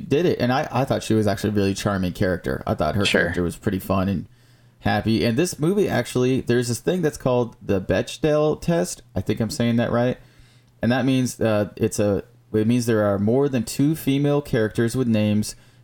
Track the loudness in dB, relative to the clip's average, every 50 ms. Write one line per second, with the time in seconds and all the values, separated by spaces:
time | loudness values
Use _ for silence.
0 | -2 0 0 2 2 2 2 2 0 0 0 0 -2 -2 -2 -2 -2 0 -2 -2
1 | 0 0 2 2 2 2 0 0 -2 0 0 2 2 0 0 0 -2 -2 -2 0
2 | -2 -2 -2 0 0 0 0 -2 -2 -4 -6 -4 -2 -4 -2 -2 -2 -2 0 0
3 | 0 2 2 2 0 0 0 -2 -2 -2 -2 -4 -4 -4 -4 -4 -2 -2 0 0
4 | 0 0 -2 -4 -6 -10 -18 _ _ _ -20 _ _ -20 _ _ -2 -2 0 0
5 | 0 0 0 2 2 0 0 0 -2 -2 -2 -2 -2 0 2 2 0 0 0 -2
6 | -4 -2 -2 0 2 2 0 0 0 2 2 2 2 0 -4 -4 -2 -2 -2 0
7 | 0 -2 -2 -2 -2 0 2 2 0 -2 -6 -12 -4 -2 -2 -2 0 0 0 0
8 | 0 -4 -6 -2 0 2 2 4 2 2 0 -2 -2 -2 0 0 0 -2 -6 -12
9 | -14 _ -8 -8 -4 -4 -2 -2 -2 -4 -2 -2 0 0 2 2 0 0 0 0
10 | 0 0 -2 -6 -10 -20 _ -20 -20 -20 _ -20 _ _ _ -4 0 0 0 2
11 | 2 2 2 2 0 -2 -2 -2 0 0 2 2 0 -2 -2 -2 -2 -2 0 0
12 | 0 0 0 0 -4 -8 -16 -20 _ -4 0 0 2 2 2 2 2 2 2 2
13 | 4 2 2 2 2 2 2 2 2 0 0 -2 -4 -4 -2 0 0 0 0 0
14 | -2 -2 0 0 2 2 0 0 -2 0 0 0 0 0 0 0 0 0 0 0
15 | 0 2 2 2 2 2 2 0 -2 -4 -8 -16 -20 -20 _ _